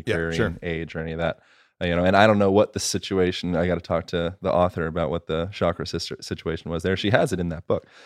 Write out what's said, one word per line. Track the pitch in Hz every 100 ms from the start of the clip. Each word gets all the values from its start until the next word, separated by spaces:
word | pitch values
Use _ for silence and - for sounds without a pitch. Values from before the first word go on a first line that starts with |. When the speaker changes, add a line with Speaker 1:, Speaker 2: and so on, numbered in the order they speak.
| 82
Speaker 1:
Yeah, | 90
Speaker 2:
Aquarian | 82 82
Speaker 1:
sure. | 107 82
Speaker 2:
age | 87 82 80 82
or |
any | 80
of | 80
that. | 82 - _ _ _ -
Uh, | 87
you | 85
know, | 90
and | 98
I | 110
don't | 104
know | 101
what | 98 104
the | 92
situation, | - 98 - 95 90 92 87 90
I | 90
gotta | 87
talk | - 85 82
to | 87 85 95
the | 95
author | 87 90 92 82
about | 80 78
what | 82 -
the | 80 85
chakra | - 90 87 -
sister | 85 - -
situation | - 87 82 82 -
was | 82
there. | 92 95
She | 101
has | 127 170
it | 90
in | 87
that | 80 -
book. | 104 - -